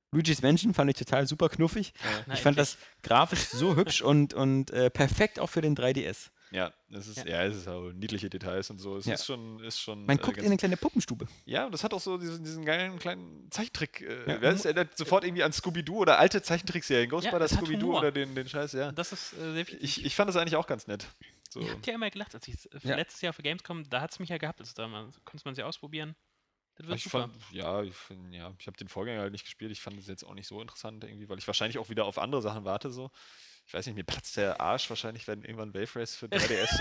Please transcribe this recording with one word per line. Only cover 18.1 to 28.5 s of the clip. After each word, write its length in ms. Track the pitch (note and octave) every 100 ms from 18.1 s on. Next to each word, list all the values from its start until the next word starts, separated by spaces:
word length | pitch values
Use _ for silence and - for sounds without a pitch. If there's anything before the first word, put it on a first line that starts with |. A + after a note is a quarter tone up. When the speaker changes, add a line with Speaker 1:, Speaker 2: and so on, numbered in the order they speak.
Speaker 2:
den, 240 | C#3 C3+ C3
den 120 | C3
Scheiß, 260 | D3 D3
ja. 180 | C3 C#3+
Speaker 3:
Das 180 | D3+ E3+
ist, 220 | F#3+ -
äh, 60 | - D#3+
sehr 20 | D#3+ F3
wichtig. 120 | -
Speaker 2:
Ich, 220 | - -
ich 100 | C#3
fand 140 | - G3+
das 80 | F3
eigentlich 180 | E3+
auch 140 | D#3 -
ganz 180 | A#2+ -
nett. 220 | G#2 - - - _ -
So. 100 | B2
Speaker 3:
Ihr 120 | A2+
habt 120 | -
ja 100 | -
immer 160 | A3+ G#3
gelacht, 220 | G3 G#3 A#2
als 100 | -
ich's, 200 | A#2+ -
äh, 120 | -
Speaker 1:
Ja. 100 | -
Speaker 3:
letztes 280 | C3 E3+ -
Jahr 100 | F3
für 100 | -
Gamescom, 480 | C#3+ F3 - E3+ D3
da 100 | B2+
hat's 200 | D#3 -
mich 80 | F3
ja 100 | E3+
gehabt, 220 | D#3 -
also 120 | A2 -
da 100 | A2+
mal, 240 | G#2+ A2 -
konnte 180 | - D3+ C#3+
man's 120 | C3
ja 80 | A#2+
ausprobieren. 480 | - D3 D#3 D#3 D#3 _ _ _ _ _ -
Das 100 | D#3+
wird 120 | -
Speaker 2:
Ich 60 |
Speaker 3:
super. 160 | - B2+
Speaker 2:
fand, 120 | A#2+ - -
ja, 300 | F#2 E2+ G2
ich 120 | G2+
find, 380 | F2+ - F#2+ F2+
ja, 180 | F2 E2+